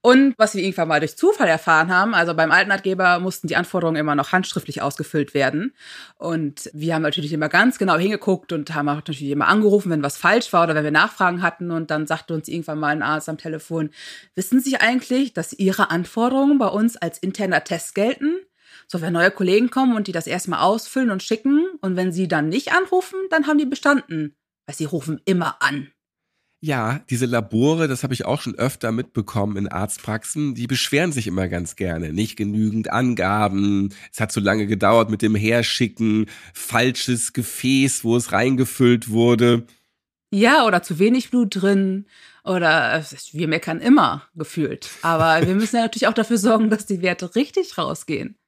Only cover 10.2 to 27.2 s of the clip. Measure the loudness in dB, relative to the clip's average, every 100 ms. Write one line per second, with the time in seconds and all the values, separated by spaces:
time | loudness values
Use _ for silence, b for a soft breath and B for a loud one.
10.2 | 2 2 2 2 2 2 2 2 2 0
11.2 | -2 0 -4 -4 -6 -6 -4 -4 -2 -6
12.2 | -4 -8 -6 -8 -6 -4 -2 -2 -2 -4
13.2 | -6 -10 -8 -10 -6 -4 -4 B B B
14.2 | B -8 0 0 2 0 2 0 0 0
15.2 | 0 -4 -8 0 0 2 0 -2 -4 -2
16.2 | 0 2 2 4 2 2 0 0 -8 -6
17.2 | -8 -4 0 -2 -2 -8 -6 -2 -2 0
18.2 | -2 -4 -8 b b b b -8 -4 2
19.2 | 2 2 2 2 2 0 0 0 -2 -6
20.2 | -4 -6 -4 2 2 2 -2 -2 -2 -2
21.2 | -4 -4 2 2 0 -4 -4 -2 -2 -2
22.2 | 0 0 0 -2 0 -2 2 -2 -2 -8
23.2 | -2 -2 2 0 0 -2 0 0 -2 -8
24.2 | -8 _ _ _ -18 -8 -6 -4 -4 -6
25.2 | 0 0 0 -2 -2 -2 -10 _ _ _
26.2 | _ _ _ _ -4 0 0 -4 -4 -2